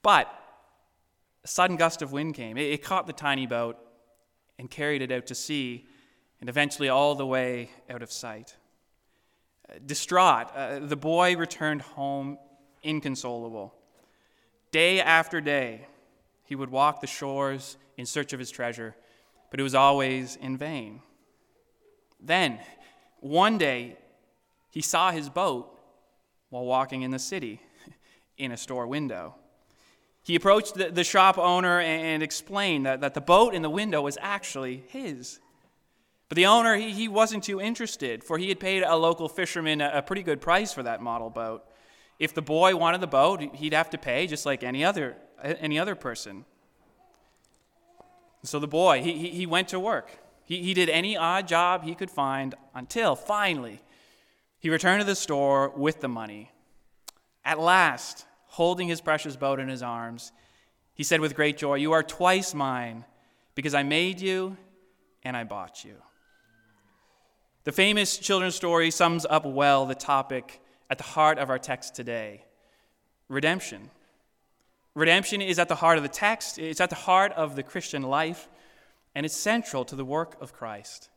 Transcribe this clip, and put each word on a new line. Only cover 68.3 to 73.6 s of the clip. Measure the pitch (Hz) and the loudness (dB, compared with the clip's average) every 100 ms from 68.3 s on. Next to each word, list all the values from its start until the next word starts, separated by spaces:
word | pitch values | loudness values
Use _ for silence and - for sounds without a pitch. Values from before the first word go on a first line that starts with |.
| 190 185 170 | 0 0 -2
story | 175 170 165 | 2 2 2
sums | - 170 170 156 | 4 2 2 0
up | 156 147 | 0 0
well | 135 143 139 135 | 2 6 6 2
the | |
topic | 131 - 139 131 131 - - _ _ _ | -4 0 0 0 -8 -8 -20 _ _ _
at | 131 | -8
the | |
heart | - - 156 160 | -4 4 4 4
of | 135 | 0
our | 131 | -2
text | - 127 - | -4 -8 -8
today, | - 120 117 107 101 _ _ _ _ _ _ _ _ _ | -12 -8 -8 -8 -14 _ _ _ _ _ _ _ _ _
redemption. | 135 151 185 | 0 0 0